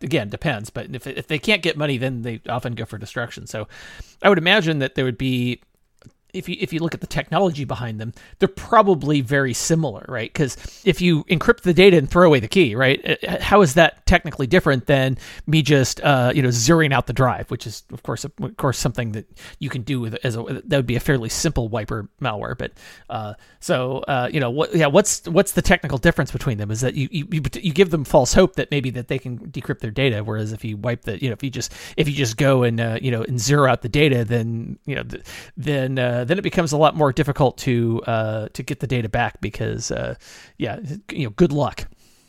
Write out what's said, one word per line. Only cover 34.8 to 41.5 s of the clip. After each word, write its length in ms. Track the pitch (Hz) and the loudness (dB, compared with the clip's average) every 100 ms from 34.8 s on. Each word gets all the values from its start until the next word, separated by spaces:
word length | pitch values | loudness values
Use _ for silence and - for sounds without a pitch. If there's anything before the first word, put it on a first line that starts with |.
| - | -8
you 80 | |
know, 80 | 65 | -8
th-, 220 | 120 - - - - - | -8 -12 -16 -18 -16 -8
then, 420 | 135 143 131 131 | -4 -2 -2 0
uh, 200 | 123 120 | 0 0
then 160 | 123 180 | 0 0
it 60 | |
becomes 300 | 170 - 165 | 0 0 0
a 40 | 147 | 4
lot 180 | 156 160 | 4 4
more 160 | 143 | 2
difficult 440 | 131 147 - 131 - | 2 0 2 2 0
to, 460 | - 120 117 113 - | 0 2 2 0 -2
uh, 420 | 113 110 110 107 | -2 -2 -4 -8
to 100 | - | -10
get 180 | 123 139 | -10 -6
the 60 | 120 | -4
data 220 | 123 110 | -4 -2
back 320 | 123 113 - | -2 -2 -4
because, 500 | 104 - 110 110 - | -8 -4 -6 -4 -6
uh, 260 | - 60 - - - - - | -6 -6 -8 -16 -20 -18 -8
yeah, 200 | 117 98 170 175 - | -6 -6 -8 -10 -10
you 140 | - | -6
know, 60 | 123 | -4
good 220 | 101 175 | 2 2